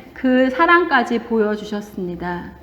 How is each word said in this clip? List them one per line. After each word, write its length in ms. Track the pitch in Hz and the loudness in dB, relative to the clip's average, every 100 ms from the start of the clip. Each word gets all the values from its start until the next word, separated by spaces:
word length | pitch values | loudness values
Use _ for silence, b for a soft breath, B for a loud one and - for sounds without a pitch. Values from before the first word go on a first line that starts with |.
| B | B
그 380 | - 254 254 262 | -4 2 4 2
사랑까지 680 | 262 339 339 339 269 233 233 | 2 4 4 4 0 2 -2
보여주셨습니다. 1300 | - 226 208 208 202 208 208 - 175 175 175 175 175 - | -2 0 0 -2 -6 -8 -8 -8 -8 -8 -8 -8 -10 -18